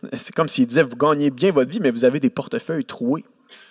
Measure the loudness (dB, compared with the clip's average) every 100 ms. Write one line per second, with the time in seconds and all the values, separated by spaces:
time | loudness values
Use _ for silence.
0 | -10 -10 -8 -2 0 2 2 4 0 2
1 | 0 2 0 2 2 2 0 0 0 2
2 | 2 2 -2 -2 -6 -8 -4 -6 -6 -6
3 | -4 -4 -6 _ _ -20 -20